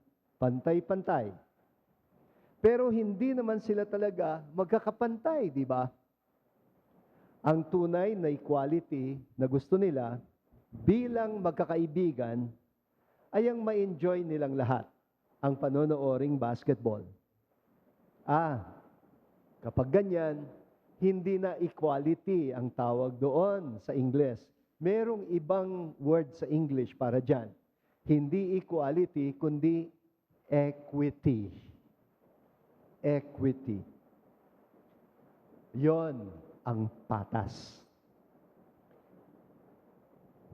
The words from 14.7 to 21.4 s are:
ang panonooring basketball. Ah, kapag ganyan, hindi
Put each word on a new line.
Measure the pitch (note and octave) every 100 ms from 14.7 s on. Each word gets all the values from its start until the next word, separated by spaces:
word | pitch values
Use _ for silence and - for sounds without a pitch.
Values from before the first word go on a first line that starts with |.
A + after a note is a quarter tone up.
| B2+ - _ _ _ _ _
ang | C#3 C#3
panonooring | C#3+ C#3 D3+ D3+ C#3 B2+ C#3+ C#3+
basketball. | A#2 A#2+ - B2 A#2 G#2 F#2 G2 _ _ _ _ _ _ _ _ _ _ -
Ah, | D3 C3+ B2+ F2+ - - _ _ _ _ _ _ _
kapag | A#2 B2 B2+
ganyan, | F3+ G3+ F3 D#3+ D3 C#3+ - - _ _ -
hindi | F#3 F#3+ F3+ F#3+